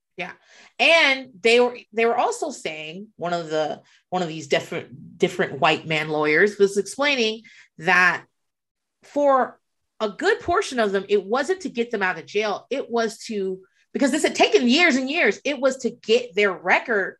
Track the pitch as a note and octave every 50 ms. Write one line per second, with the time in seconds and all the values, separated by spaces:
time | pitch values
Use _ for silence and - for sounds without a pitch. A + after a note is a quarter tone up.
0 | _ _ _ - F3 - - _ _ _ _ - - - _ - A#3+ D4 E4 E4
1 | D#4 C#4 C4 C4 C4 - - F3+ - A3+ A#3 B3 B3 A#3+ A#3+ - - _ - A3
2 | A3+ A#3 A3+ A#3 D#4 A#4 A4 - F4 D4+ - - - E3+ D#3 D#3 D#3 D#3 E3 F#3+
3 | G#3+ A3+ _ - D#3+ F3 F3 E3+ E3 D#3 D#3 D#3 D3+ D3 - - _ _ _ _
4 | _ _ F3+ F3+ F3+ D#3+ D#3+ D#3+ C#3 C3+ F3+ D#3+ - - F3+ D#3 - - - -
5 | - - - - F#3 E3 - - F3 - C#3+ C3+ F3 D#3+ D#3+ D3+ - D#3+ D#3+ D3+
6 | D#3 D#3 D3+ D3+ D3+ D3+ D3+ E3 G3 G#3 G#3 - G3 G3 G3 G#3 F#3+ - - -
7 | C#4 D4 C#4 B3+ A3+ A3 A3 A#3 - - - - - _ _ - D#3+ F3 F3+ F3+
8 | F3+ F3 D#3+ - - _ _ _ _ _ _ _ _ _ _ _ _ _ _ _
9 | _ - - C#4+ C#4+ C#4 C4+ B3+ A#3+ - - _ _ _ _ _ _ _ _ _
10 | A3 G#3 F3+ - D4 F#4+ A#4 - - - F4 G#4+ G4 - C4+ A#3+ G#3+ G3+ F#3+ G3
11 | F#3+ - G3+ G#3 F#3 F#3+ A3+ C4+ C#4+ B3 F#4+ F#4+ - A#3 - A#3 A#3 A#3 A#3 G3+
12 | G3 F#3 F3 D#3+ C#3+ C3+ - G3+ A3 G#3 F#3 - - _ B3 C#4 - - A#3 A#3
13 | A3+ G#3+ A3 - - - A3 G3+ F#3+ F#3+ F#3 F#3 - _ _ _ _ _ - -
14 | C#4 C4 C#4+ D#4 E4 - - - F4+ B4+ - E4+ B3 A#3+ B3 E4 F4 E4 B3 C4+
15 | C4 C4 D4 F4 D#4+ G#3+ G3 - _ C4 D4 A#3+ C4+ C4+ C4 - - A3+ - -
16 | - - A3 B3 B3 - F3 G3+ G#3 G3 F3 D#3 D#3+ F3+ A#3+ E4+ - C4 A3+ G3+
17 | F#3 E3 - _